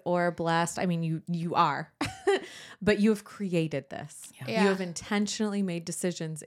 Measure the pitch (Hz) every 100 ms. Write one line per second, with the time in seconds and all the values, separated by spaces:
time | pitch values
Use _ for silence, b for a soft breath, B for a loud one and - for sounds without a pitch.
0 | - 175 175 170 165 165 170 - 185 170
1 | 165 160 - 175 170 - 165 139 160 -
2 | 294 762 403 392 - - - - 196 208
3 | 214 208 - - 196 175 160 143 - -
4 | 151 - - - - 220 202 190 180 165
5 | - 208 208 - 214 202 196 170 165 165
6 | 180 170 160 156